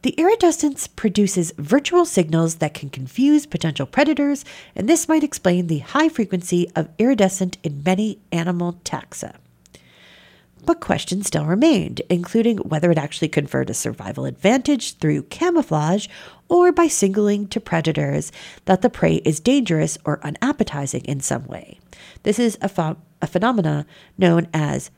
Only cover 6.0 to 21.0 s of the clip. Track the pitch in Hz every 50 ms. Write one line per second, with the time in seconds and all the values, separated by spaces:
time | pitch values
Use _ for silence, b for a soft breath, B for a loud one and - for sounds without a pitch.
6 | 320 320 311 - 220 180 - 180 175 - 180 175 175 170 - - 156 - - -
7 | 220 247 277 208 202 190 - - 190 180 - _ - 165 143 143 143 180 185 185
8 | 214 214 196 - _ _ - 170 165 175 180 175 175 175 175 175 _ - - 147
9 | - _ - - - - - - _ _ _ _ _ _ b b b b b b
10 | b b b b b b b b b b _ _ - - - - - - 185 160
11 | - - 180 196 202 - - 160 147 156 175 208 277 330 302 196 - - 123 -
12 | - _ 180 175 175 - - 226 226 240 226 196 - - 160 156 156 175 170 156
13 | 143 151 - - - 156 - 156 143 139 - 135 131 - 113 - - - 120 -
14 | 101 98 - 139 131 135 127 _ - 190 240 269 247 - 294 233 - - - _
15 | - 156 151 143 139 _ - - 330 359 349 330 247 - 160 151 151 156 180 -
16 | - B B B B B B B B _ 339 349 359 359 330 - 339 311 - -
17 | - 196 190 214 208 208 208 202 208 196 - 226 - - - 165 156 160 156 156
18 | 147 139 143 147 151 - B B B B B B B - 190 185 - - - -
19 | - 165 160 156 - - 156 147 - 233 269 285 247 185 170 156 160 160 - -
20 | _ - 151 - - 143 156 - - 262 294 - 208 - - 147 143 135 - 127